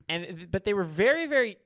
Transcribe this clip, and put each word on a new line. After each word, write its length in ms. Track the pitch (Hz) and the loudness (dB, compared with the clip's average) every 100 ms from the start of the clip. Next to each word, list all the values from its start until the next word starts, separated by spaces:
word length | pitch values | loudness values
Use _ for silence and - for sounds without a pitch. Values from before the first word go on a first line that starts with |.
| - | -6
and, 400 | 165 175 165 175 | -6 -6 -12 -4
but 140 | 190 | -2
they 100 | 202 | 0
were 100 | 202 | 0
very, 420 | 175 156 220 311 320 | 0 2 2 2 2
very 300 | 285 233 196 | 0 0 -4